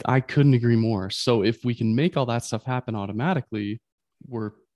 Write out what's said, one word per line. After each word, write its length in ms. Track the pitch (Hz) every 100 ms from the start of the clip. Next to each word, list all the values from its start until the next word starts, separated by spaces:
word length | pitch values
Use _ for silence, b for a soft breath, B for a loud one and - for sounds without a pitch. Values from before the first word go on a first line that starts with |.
I 160 | - 131
couldn't 340 | - - 143
agree 200 | 123 120
more. 360 | 113 113 107 95
So 340 | - - 117
if 200 | 101 113
we 120 | 123 117
can 180 | 113
make 220 | 117 165 165
all 100 | 120
that 180 | 117
stuff 200 | - 113
happen 320 | - 127 - 110
automatically, 840 | 98 107 147 175 - 107 104 113 _ _ _ _ -
we're 240 | 120 107 - _